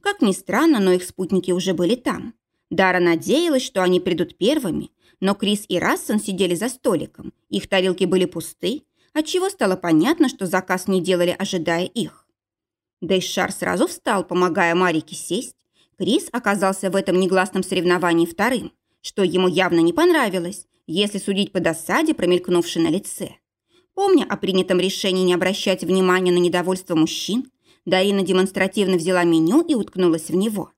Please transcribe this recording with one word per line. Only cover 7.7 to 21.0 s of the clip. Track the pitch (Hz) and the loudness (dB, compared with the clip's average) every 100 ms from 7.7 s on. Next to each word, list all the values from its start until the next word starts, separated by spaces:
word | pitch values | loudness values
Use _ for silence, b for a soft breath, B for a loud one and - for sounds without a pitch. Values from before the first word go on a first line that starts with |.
| 196 185 180 180 | 0 0 0 0
были | 185 175 | 2 0
пусты, | 170 - - 175 277 _ _ _ | -4 -12 -8 -6 -6 _ _ _
отчего | 302 311 359 381 | -6 -2 -2 -2
стало | 392 208 185 | -2 -2 -2
понятно, | 175 160 208 339 262 | 2 4 4 2 0
что | - 185 | 0 -4
заказ | 190 - 185 - | -4 -2 -4 0
не | 185 | 0
делали, | 175 180 180 - | 2 2 0 -2
ожидая | 196 185 160 170 185 | -4 -2 0 -2 -2
их. | 233 160 _ _ _ _ _ _ _ _ _ | -4 -6 _ _ _ _ _ _ _ _ _
Дэйшар | 165 185 180 - 185 | -2 -2 0 -4 -4
сразу | - 170 180 349 | -4 -4 0 -2
встал, | - - 208 | -2 -4 -4
помогая | 180 175 180 156 170 175 | -2 0 0 2 2 2
Марике | 180 156 151 - | 2 0 -6 -14
сесть. | - 185 - _ _ _ _ _ | -8 -8 -8 _ _ _ _ _
Крис | 190 277 - | -2 -2 -2
оказался | 240 214 202 190 190 190 | -4 -2 0 -2 -2 -2
в | 190 | -2
этом | 196 180 | 0 0
негласном | 185 185 190 190 | 2 0 0 -4
соревновании | 185 180 175 180 175 165 170 | -4 -2 0 2 2 2 0
вторым, | - 214 254 156 _ _ _ | 0 -2 -2 -6 _ _ _
что | - - | -12 -2
ему | 185 180 185 | 0 2 2
явно | 165 185 170 | 2 2 4
не | 165 | 2
понравилось, | 170 349 330 233 180 170 196 - _ - | 4 2 4 2 -2 -6 -12 -20 _ -6
если | 165 | -2